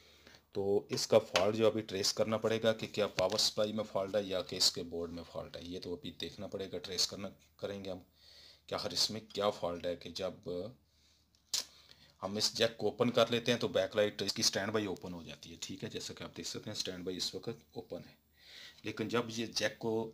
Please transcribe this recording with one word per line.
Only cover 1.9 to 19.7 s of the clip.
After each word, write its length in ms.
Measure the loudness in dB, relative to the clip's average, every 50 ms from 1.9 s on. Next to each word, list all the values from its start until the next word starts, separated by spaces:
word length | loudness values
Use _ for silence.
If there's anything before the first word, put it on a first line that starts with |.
| -2 0 0 2 2
करना 240 | 2 2 2 2
पड़ेगा 360 | 2 2 2 2 4 4 2 2
कि 140 | 2 0 -4
क्या 180 | 0 0 0 2 2
power 260 | 2 2 2 4 4
supply 340 | 2 2 2 2 0 0 0
में 100 | -2 -4
fault 320 | -2 -2 -2 -2 0 0
है 80 | 0 0
या 140 | 0 0 -2 -2
कि 140 | -2 0
इसके 260 | 2 2 2 2 0 -4
board 300 | -6 -6 -6 -6 -6 -6
में 100 | -8 -10
fault 320 | -10 -8 -10 -10 -8 -10
है, 100 | -12 -10 -8
ये 100 | -8 -8
तो 160 | -8 -8 -8
अभी 140 | -8 -10 -10 -10 -8
देखना 260 | -10 -10 -8 -8 -10
पड़ेगा, 320 | -8 -6 -6 -6 -6 -8 -8
trace 280 | -8 -4 -2 0 0
करना, 220 | -2 -2 -6 -8 -10 -10 -14 _ _ _ -8
करेंगे 300 | -6 -6 -6 -6 -8 -8
हम 140 | -8 -10 -12 _ _ _ -20 -20 -20 -20 -20 -20 -20 -20 _ -6
कि 60 | -4
आखिर 180 | -4 -4 -2 0
इसमें 280 | 0 0 0 0 -4 -8
क्या 220 | -6 -2 2 2 2
Fault 360 | 2 2 -2 -4 -4 -2 -2
है। 80 | -4 -4
कि 140 | -4 -6 -10 -6
जब 640 | -4 -4 -4 -4 -6 -8 -6 -6 -6 -6 -8 -10 -16 _ _ _ _ _ _ _ _ _ _ _ _ _ _ -4 -4 -4 -4 -8 -20 -20 -20 -20 -20 -20 -20 -12 -8 -6
हम 160 | -4 0 2
इस 160 | 2 2 4
jack 200 | 4 4 4 4
को 100 | 2 0 0
open 220 | 2 2 2 4
कर 200 | 6 6 6 6
लेते 220 | 4 2 4 4 2
हैं 80 | 4
तो 80 | 2 2
बैक 260 | 4 4 2 4 4
लाइट 260 | 4 4 4 2 0 -2
इसकी 200 | -2 0 2 2
स्टैंड 280 | 2 4 2 0 0 0
बाई 140 | 0 0
open 260 | 0 -2 -4 -6 -10 -10
हो 100 | -10 -10
जाती 280 | -12 -14 -14 -14 -16
है, 80 | -14 -10 -10
ठीक 200 | -10 -8 -8 -8
है। 60 | -8
जैसा 240 | -6 -6 -8 -8 -8
कि 100 | -10 -10
आप 100 | -10 -10
देख 100 | -8 -8
सकते 240 | -6 -6 -8 -8 -6
हैं 60 | -4
स्टैंड 280 | -4 -4 -4 -4 -6 -4
बाई 120 | -4 -4
इस 180 | -2 -2 -4 -4
वक्त 240 | -6 -6 -8 -8 -8 -10 _ -14
open 200 | -14 -12 -10 -10 -12
है, 180 | -12 -14 -20 _ _ _ _ _ -20 -20 -18 -18 -18 -18 -16 -10 -8
लेकिन 240 | -6 -4 -2 -2 0
जब 200 | 2 0 0 0
ये 160 | -2 -4 -4 -4
jack 280 | -2 0 0 0